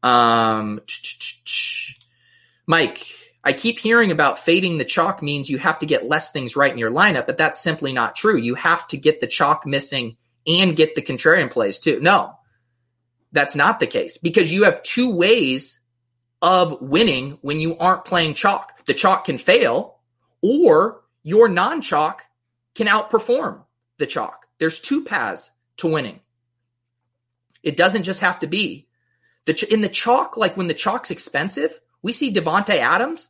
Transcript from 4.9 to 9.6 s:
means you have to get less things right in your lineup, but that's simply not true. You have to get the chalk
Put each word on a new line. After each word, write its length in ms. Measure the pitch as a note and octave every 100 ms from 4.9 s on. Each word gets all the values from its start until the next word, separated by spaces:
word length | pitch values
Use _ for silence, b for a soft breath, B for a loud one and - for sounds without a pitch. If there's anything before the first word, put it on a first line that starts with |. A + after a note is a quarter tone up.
| - F3 G3
means 280 | D3 C#3+ C3+
you 80 | C3
have 200 | D#3 D#3
to 60 | D3
get 220 | C#3+ A#2+
less 220 | D3+ -
things 260 | D#3 B2+ C#3
right 160 | C#3
in 60 | C3
your 120 | A2+
lineup, 360 | B2+ G3+ D3+ A#2+
but 120 | C3
that's 220 | D#3 -
simply 320 | - D#3 C#3
not 240 | B2+ A#2 -
true. 200 | G#3+ F#3+
You 180 | A#2
have 320 | A#2+ E3+ E3+ -
to 80 | C#3
get 240 | D3+ D3+
the 60 | A#2
chalk 400 | - D3 D3+